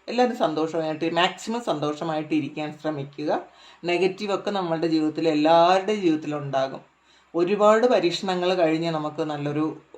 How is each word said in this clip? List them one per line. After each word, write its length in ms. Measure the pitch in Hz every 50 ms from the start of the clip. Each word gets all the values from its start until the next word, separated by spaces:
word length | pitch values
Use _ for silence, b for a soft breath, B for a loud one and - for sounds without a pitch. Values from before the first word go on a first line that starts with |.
| b -
എല്ലാവരും 280 | 240 240 254 233 233
സന്തോഷമായിട്ട്, 760 | - 196 160 151 156 156 160 - 165 160 156 156 151 165 165 170
മാക്സിമം 520 | 170 180 185 185 - - 220 226 240 240
സന്തോഷമായിട്ട് 680 | 220 160 147 151 147 151 - 170 165 156 156 151 151 160
ഇരിക്കാൻ 440 | 151 139 - - 156 151 147 147 -
ശ്രമിക്കുക. 600 | - 156 156 143 139 143 - - 151 160 208 349 - B B B B B B B B
നെഗറ്റീവൊക്കെ 680 | 175 175 170 190 190 190 - 208 202 190 180 - 208
നമ്മളുടെ 360 | 202 196 180 165 165 160 165
ജീവിതത്തിൽ, 420 | 165 160 156 156 156 151 165 160 160
എല്ലാവരുടെയും 720 | 151 151 151 160 165 170 170 175 185 190 190 208 214 208
ജീവിതത്തിലുണ്ടാകും. 800 | 190 165 156 151 156 147 147 147 139 139 139 135 135 135 - - - _ _ _ b b b b b b -
ഒരുപാട് 520 | 165 180 180 208 202 208 214 214 226 240
പരീക്ഷണങ്ങൾ 680 | 247 240 190 170 175 170 - 202 190 185 180 180 180 190
കഴിഞ്ഞ് 360 | 180 165 160 160 160 165 165
നമുക്ക് 320 | 160 151 151 151 151 160 160
നല്ലൊരു, 540 | 151 147 143 143 147 147 151 156 151 - - _ _ _